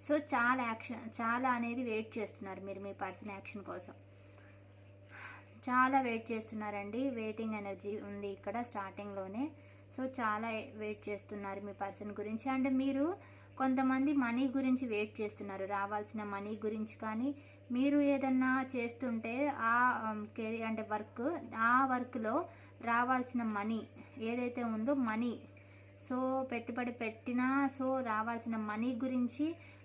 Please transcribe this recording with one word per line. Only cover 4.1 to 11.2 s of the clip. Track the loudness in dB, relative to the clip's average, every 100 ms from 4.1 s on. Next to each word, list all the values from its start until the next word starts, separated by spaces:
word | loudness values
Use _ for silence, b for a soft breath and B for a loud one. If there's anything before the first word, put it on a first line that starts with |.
| B B B B B B B B -20 -18 B B B B B
చాలా | 2 4 6 6
వెయిట్ | 2 0 -2
చేస్తున్నారండి. | -4 -4 -6 -4 -4 -4 -2 -2
వెయిటింగ్ | -2 -4 -4 -4
ఎనర్జీ | -4 -6 -6 -6 -6
ఉంది | -6 -6 -6
ఇక్కడ | -6 -4 -4
స్టార్టింగ్లోనే. | -4 -6 -6 -8 -8 -6 -4 -4 -4 -6 B B B -6
So, | -4
చాలా | 0 0 0 0 -4 -6
వెయిట్ | -6 -6 -6 -6
చేస్తున్నారు | -8